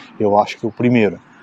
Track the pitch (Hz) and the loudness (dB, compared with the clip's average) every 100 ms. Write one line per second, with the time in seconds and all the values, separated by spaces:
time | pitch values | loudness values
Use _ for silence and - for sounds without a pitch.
0 | - - 107 104 101 - 117 - 123 123 | -18 -4 0 2 0 -4 -10 -4 0 2
1 | 104 85 - - | 0 -2 -14 -20